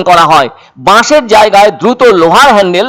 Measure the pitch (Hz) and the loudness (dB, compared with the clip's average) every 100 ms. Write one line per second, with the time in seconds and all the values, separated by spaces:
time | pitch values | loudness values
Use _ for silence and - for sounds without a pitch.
0 | 185 175 156 156 127 - _ - 131 214 | 0 0 2 0 -2 -8 _ -8 -2 0
1 | 226 302 240 214 220 190 208 - 208 247 | 0 -2 0 0 2 2 0 -2 -4 0
2 | 247 190 165 196 277 208 190 175 | 0 2 0 2 2 0 0 -2